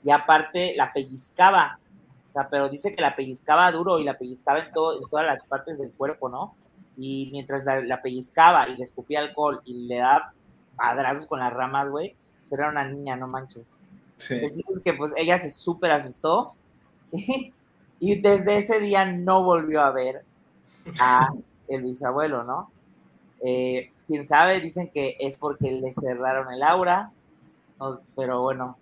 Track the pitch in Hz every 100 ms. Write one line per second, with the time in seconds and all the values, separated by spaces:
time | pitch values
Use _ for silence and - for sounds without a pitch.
0 | 143 143 - 156 156 180 180 143 131 139
1 | 131 131 - - 185 190 147 - _ -
2 | _ _ _ 143 135 143 139 143 196 190
3 | 151 135 131 127 - 156 180 175 175 170
4 | 143 135 123 127 - 147 165 160 160 147
5 | 135 151 160 - _ 135 160 151 131 _
6 | 139 156 127 123 202 _ _ _ - -
7 | 131 135 135 139 135 139 135 135 120 127
8 | 131 127 127 - 165 170 127 127 123 -
9 | - 147 147 147 147 131 - 123 120 123
10 | 123 143 - _ _ _ _ - 120 123
11 | 131 143 156 143 123 120 127 139 139 143
12 | 190 _ _ _ _ 139 151 147 135 139
13 | 139 127 131 127 131 120 117 _ _ -
14 | _ _ - 127 147 151 - 185 - 139
15 | 151 151 165 175 165 - - 170 175 147
16 | 139 - 156 185 226 _ _ _ _ _
17 | _ 170 220 262 254 _ _ _ _ _
18 | 185 202 202 202 185 208 208 220 208 196
19 | 190 180 180 190 180 170 156 156 139 131
20 | 127 131 - _ _ _ _ _ - -
21 | 127 127 135 151 - _ - 135 127 127
22 | 135 135 156 131 120 139 208 _ _ _
23 | _ _ _ _ 127 127 127 127 - _
24 | - 151 139 147 175 190 160 180 175 147
25 | 135 - 139 135 147 143 139 131 131 123
26 | 135 123 131 131 131 127 147 180 180 180
27 | 208 _ _ _ _ _ _ _ 135 127
28 | _ - 131 127 127 131 127 127